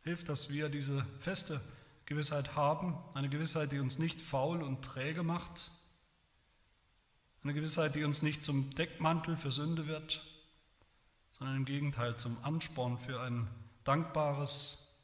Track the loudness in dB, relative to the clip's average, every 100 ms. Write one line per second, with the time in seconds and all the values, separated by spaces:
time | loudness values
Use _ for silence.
0 | -4 -4 -2 -2 -2 -2 -2 -2 0 0
1 | 0 -4 0 2 2 -2 -6 -14 -20 -20
2 | -4 -2 0 0 0 4 4 4 0 -4
3 | -6 -4 -2 0 0 0 0 0 0 2
4 | 0 -2 -2 0 2 0 -2 -4 -6 -4
5 | -4 0 0 0 -4 -8 -10 -12 -20 _
6 | _ _ _ _ _ _ _ _ _ _
7 | _ _ _ _ -2 0 0 2 2 2
8 | 4 4 4 2 2 2 0 0 -2 2
9 | 2 2 2 -2 0 0 0 0 -2 -6
10 | -4 -4 -6 -20 -20 _ _ _ -20 _
11 | _ _ _ -8 -2 0 0 2 0 0
12 | 0 0 -2 -2 -2 -2 -2 -2 -2 -2
13 | -4 -4 -2 -2 -2 -4 -14 -8 2 4
14 | 4 2 2 2 4 4 2 -2 -12 -20